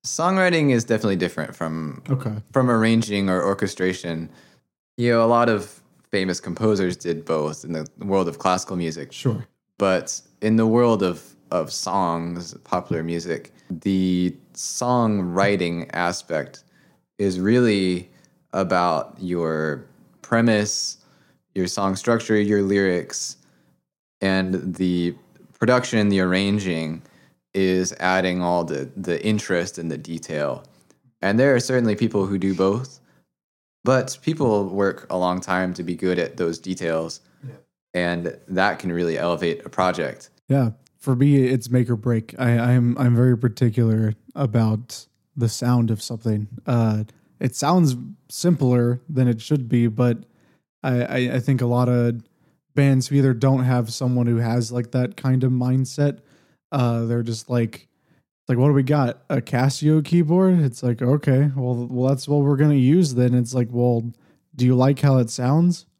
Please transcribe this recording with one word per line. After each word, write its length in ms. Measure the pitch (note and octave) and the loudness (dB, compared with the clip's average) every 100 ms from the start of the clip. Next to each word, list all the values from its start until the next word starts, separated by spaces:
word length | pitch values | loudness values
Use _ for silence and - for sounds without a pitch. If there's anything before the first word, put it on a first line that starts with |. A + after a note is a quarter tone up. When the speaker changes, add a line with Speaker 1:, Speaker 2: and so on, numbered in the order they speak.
Speaker 1:
Songwriting 640 | - - E3+ F#3+ F#3 E3 D3 | -8 -2 0 2 2 2 2
is 140 | A#2+ | 2
definitely 320 | A2+ A2 A2 F#2+ | 0 0 0 0
different 380 | F2 - - | -2 -4 -10
from, 480 | - E2 D#2+ D#2 C2+ - | -8 -8 -6 -8 -10 -6
Speaker 2:
Okay. 260 | C3+ A2+ G#2+ - | -4 -4 -10 -4
Speaker 1:
from 180 | C3+ B2+ | 0 2
arranging 580 | A2+ A2+ A2+ A2 G#2 G2 | 2 4 2 0 -2 0
or 140 | F#2 | 0
orchestration. 840 | F2 G2 G2 - F#2 F2+ F2 D#2+ E2 - _ _ _ _ _ - | 0 -2 -4 -2 -2 -2 -8 -8 -10 -16 _ _ _ _ _ -4
You 140 | A#2+ | 0
know, 120 | A#2 | 2
a 20 | A2+ | 4
lot 200 | A#2 A#2+ | 4 2
of 320 | G#2+ - - _ _ _ | 0 -4 -20 _ _ _
famous 300 | G2+ F#2+ F2 | -4 -2 -4
composers 560 | - E2+ A2 G2+ F#2 F2 | -6 -2 0 2 0 -4
did 280 | F2 D#2+ | -6 -6
both 400 | D2+ D#2 - D#2 | -4 -2 -2 -8
in 80 | - | -10
the 140 | D#2+ D#2 - | -10 -10 -12
world 280 | G2 F#2+ F2 | -2 -2 -2
of 120 | D2 | -2
classical 380 | F#2 F#2 - F#2 | -2 -2 -4 -6
music. 360 | E2 D#2+ C#2 | -6 -8 -14
Speaker 2:
Sure. 340 | - C3 A2 - _ _ _ | -6 -4 -4 -10 _ _ _
Speaker 1:
But 420 | G2 F#2 - - _ _ | 0 0 -2 -12 _ _
in 160 | G#2+ A2+ | 0 2
the 100 | A2+ | 4
world 360 | A#2 A#2+ G#2+ | 4 2 2
of, 340 | F#2+ E2+ - _ _ | 0 -4 -14 _ _
of 200 | F2+ D#2+ | -4 -4
songs, 840 | - G2 G2 F2 E2+ E2+ F2 E2+ - | -8 -4 -2 -2 -2 -6 -10 -12 -18
popular 380 | - F2+ - E2 | -6 -6 -4 -6
music, 500 | E2 E2+ E2+ D#2 - _ _ | -4 -6 -6 -8 -10 _ _
the 640 | E2+ G2 F#2+ F#2 F2+ F2+ - _ | -6 -2 0 0 0 0 -4 _
songwriting 1300 | - - - B2 B2 A2+ G#2 F2+ F2 G2+ G2+ F2 E2+ - | -14 -10 -6 -2 0 2 0 -2 0 2 2 -2 -4 -6
aspect 720 | - F2 F2+ - D#2+ C#2+ - _ _ _ _ _ - | -4 -4 -4 -6 -6 -6 -14 _ _ _ _ _ -4
is 200 | G2+ F2+ | -2 0
really 680 | F#2+ B2 A#2+ G2+ F#2 F2+ F#2 _ _ _ _ | 2 4 4 2 0 -2 -6 _ _ _ _
about 600 | - F2+ F2+ F2 D#2 - - | -4 0 0 2 0 -4 -10
your 640 | F#2 F2 E2 D#2+ D#2 C#2+ - _ _ _ | -6 -4 -2 -2 -4 -6 -12 _ _ _
premise, 720 | - A#2 A#2 G#2+ G#2 - - - _ _ _ _ _ | -2 2 2 2 0 -4 -6 -10 _ _ _ _ _
your 120 | G2 F2+ | -6 -4
song 280 | - G2 | -2 -4
structure, 460 | F#2+ - A#2 - G#2+ | -2 0 -2 2 0
your 220 | G#2 G#2 | 2 2
lyrics, 720 | G2 G2+ G2 F2+ - - - - _ _ _ _ _ _ _ _ | 2 2 2 -2 -4 -10 -10 -14 _ _ _ _ _ _ _ _
and 520 | G2 F#2+ F#2 F#2 D#2 F2 | -2 0 -2 -4 -4 -2
the 380 | F#2 F2 F2 - _ _ - _ | -2 0 -2 -6 _ _ -20 _
production, 500 | A#2 B2+ B2 A2+ G#2 | 2 2 2 0 2
the 120 | G2 | 2
arranging 800 | F#2 F#2 G2+ G#2 F#2+ E2 D#2+ E2 - _ _ _ _ | 2 2 0 -2 -2 -4 -6 -10 -14 _ _ _ _
is 400 | G2 F#2 F#2 F2+ - | -2 0 2 -2 -2
adding 420 | F#2 F#2+ F#2 F2+ | 0 0 0 -2
all 240 | F2 F2 | -2 -2
the, 240 | E2 C#2+ C2+ - | -2 -6 -8 -8
the 280 | F2+ E2+ G#2+ | -6 -4 -2
interest 500 | G#2+ - F2+ F2+ - | -2 -2 -2 -2 -8
and 120 | E2 | -8
the 80 | - | -8
detail. 680 | - D#2+ - D2+ C#2+ B1+ - _ _ _ _ _ | -8 -12 -8 -6 -6 -6 -12 _ _ _ _ _
And 180 | F#2+ A2 | -2 2
there 160 | C#3 | 4
are 60 | B2+ | 2
certainly 360 | A#2+ B2+ A#2 G#2 | 0 0 0 0
people 300 | A#2 G2+ F#2+ | -2 0 -2
who 120 | G2 | -2
do 160 | G2 | -2
both, 460 | F#2 F#2+ G#2 C3 - _ _ _ _ _ _ _ _ | 0 0 0 -6 -16 _ _ _ _ _ _ _ _
but 340 | B2 C3 A2+ - | 0 0 0 -6
people 460 | - D3+ C3 G#2 G2 | -6 -2 0 0 0
work 380 | G2 G2 - - | 0 0 -2 -6
a 60 | F#2 | -2
long 240 | F2+ F2+ | 0 -2
time 340 | F#2+ F#2 F#2 | -2 -2 -2
to 80 | F2+ | -4
be 140 | E2+ F2 | -8 -4
good 220 | F#2 F2 | -2 0
at 180 | E2+ - | -2 -2
those 220 | E2+ E2 | -4 -4
details, 600 | F#2 F#2 E2+ E2 E2 - _ _ | -8 -6 -2 -4 -4 -12 _ _
Speaker 2:
Yeah. 100 | C3 - _ _ _ | -20 -20 _ _ _
Speaker 1:
and 460 | F2+ F2 F2 E2+ - - | -4 -2 -4 -6 -10 -6
that 300 | F#2 G2 D#2 | 0 0 0
can 140 | F2+ | -4
really 260 | E2+ F2 D#2+ | -2 -2 0
elevate 460 | F2 E2+ E2+ E2 - | -2 0 -2 -4 -6
a 20 | |
project. 600 | - F#2 E2 D2 - - _ - | 0 0 0 -6 -8 -20 _ -2
Speaker 2:
Yeah. 220 | C#3 A#2+ G#2+ _ _ | 0 0 -4 _ _
For 180 | - B2 | -2 2
me, 280 | C#3+ C#3 | 4 4
it's 260 | B2+ B2+ A2+ | 4 0 0
make 200 | B2 A#2 | 0 0
or 60 | A#2 | -2
break. 380 | A#2+ A2+ A2 - | 0 -2 -4 -2
I, 180 | B2 A#2 | 2 2
I'm, 380 | A#2+ B2 A#2+ A#2+ | 4 4 2 2
I'm 180 | B2 A#2+ | 2 4
very 200 | B2+ A#2 | 4 4
particular 800 | A#2+ G#2 A#2+ A2 A2+ A2 A2 G#2+ - - | 0 0 0 2 2 2 0 -4 -10 -4
about 680 | C3 A2+ A2 A2 B2 - - _ _ | 0 2 2 0 -4 -18 -18 _ _
the 140 | - A#2 | -2 -2
sound 420 | - A#2+ B2 A2+ | 0 0 2 2
of 120 | A2 | -2
something. 440 | - A2+ A2+ G#2+ G#2+ A#2+ - | -4 -6 -2 -2 -4 -10 -2
Uh, 380 | A#2+ A2+ G#2+ G#2+ _ _ _ | 0 2 0 -4 _ _ _
it 160 | B2+ - | -6 -2
sounds 400 | C#3+ F3+ D#3 B2 - - _ | 2 4 4 0 -8 -16 _
simpler 720 | - F3 E3 B2+ B2 A#2+ B2 - | -2 0 2 2 4 2 -2 -4
than 180 | C#3 B2 | 0 2
it 140 | A2+ | 0
should 260 | - D3 A#2+ | -2 -2 2
be, 200 | B2 A#2 | 2 2
but 360 | A2 B2 A2+ - _ _ _ _ _ | 2 0 0 -8 _ _ _ _ _
I, 180 | C3+ B2 | -2 -2
I, 140 | B2 B2+ B2 | -2 -2 0
I 60 | B2 | -2
think 220 | A#2 C3 | 0 0
a 40 | B2 | 2
lot 220 | A#2+ B2 | 2 2
of 340 | B2 A#2+ A#2 - _ _ _ _ | 2 2 -2 -10 _ _ _ _
bands 340 | - C#3 C3 B2+ | 2 4 4 2
who 80 | C#3 | 2
either 160 | C3+ | 4
don't 300 | A#2 C3+ C3+ | 4 2 2
have 260 | B2+ B2+ A2 | 2 2 0
someone 340 | - B2+ B2 A#2+ | -4 -2 0 2
who 100 | A#2 | 0
has, 340 | A#2 A#2+ A2 | 0 0 -2
like, 200 | B2 A#2+ | -4 -4
that 240 | B2+ B2 - | -2 -2 -4
kind 260 | C3 B2+ | 0 2
of 80 | C3 | 2
mindset, 680 | B2+ B2 C3 C3 - C#3+ - _ _ _ _ _ | 0 2 0 -2 0 0 -2 _ _ _ _ _
uh, 360 | C#3 A#2+ A#2 A#2 | 0 0 0 0
they're 160 | A#2+ | -2
just 240 | A#2 A2+ - | -2 -6 -2
like, 380 | B2 A2+ - _ _ _ _ _ _ - | 0 0 -4 _ _ _ _ _ _ -2
like, 100 | B2 | 2
"What 100 | C#3 | 4
do 60 | |
we 100 | C#3 | 4
got? 380 | C3 D3 B2 - _ | 2 2 0 -2 _
A 120 | C3 | -4
Casio 640 | - B2 C3+ - D3+ D#3 | -2 0 0 2 2 2
keyboard?" 560 | D3 E3+ D3+ F3+ F#3+ F3+ | 2 2 4 4 4 4
It's 240 | C#3+ A2+ | 2 0
like, 180 | B2 A2+ | -4 0
"Okay, 480 | A#2+ C#3+ C#3+ C3 D3 C3+ | 2 2 2 2 2 0
well, 320 | B2 A#2+ B2 | -2 -2 -4
well, 180 | B2 C3 | -2 0
that's 200 | C3+ C#3+ | 0 0
what 140 | D3 | 2
we're 140 | C#3+ C#3 | 2 4
gonna 180 | D3+ | 4
use 400 | C#3+ B2+ E3+ D#3+ | 4 6 4 4
then." 200 | B2 B2 | 2 2
It's 200 | B2 A#2 | 2 0
like, 140 | B2+ A#2 | -2 -2
"Well, 400 | A#2+ B2 A#2 A#2+ - _ _ _ | 2 2 2 -2 -12 _ _ _
do 100 | - B2 | 0 2
you 100 | B2+ | 6
like 240 | C3 C3+ | 4 4
how 180 | C#3+ C3 | 4 4
it 120 | A#2+ | 2
sounds?" 560 | - B2 D3+ F3 E3+ _ | -2 0 4 2 0 _